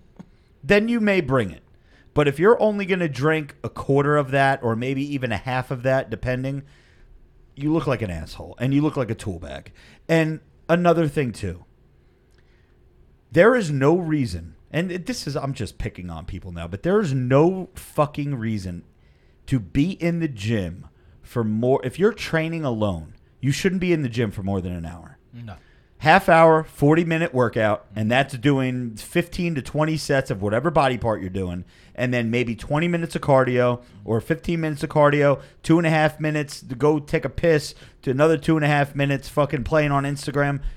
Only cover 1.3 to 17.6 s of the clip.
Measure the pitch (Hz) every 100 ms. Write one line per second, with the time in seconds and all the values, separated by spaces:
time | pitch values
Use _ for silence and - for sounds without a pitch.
1.3 | 131 98 - _ _ _ _ _ - 143
2.3 | 143 190 240 214 202 190 185 170 120 147
3.3 | 156 143 - 113 - - 139 143 147 131
4.3 | 139 135 139 120 113 127 135 143 143 123
5.3 | - 131 127 123 131 127 131 117 113 127
6.3 | 127 131 139 139 - _ _ - - -
7.3 | _ _ - 147 160 147 120 104 82 78
8.3 | - 80 - 123 139 151 139 113 113 110
9.3 | 85 90 71 - - - - - 165 156
10.3 | 156 - _ - 175 175 170 156 151 131
11.3 | 101 98 87 - _ _ _ _ _ _
12.3 | _ _ _ _ _ _ _ _ _ _
13.3 | 156 208 254 175 139 135 180 165 151 117
14.3 | 87 82 - _ - 185 175 170 240 -
15.3 | 139 135 135 101 - - - 90 82 85
16.3 | 92 92 85 85 98 170 208 185 135 123
17.3 | 135 165 190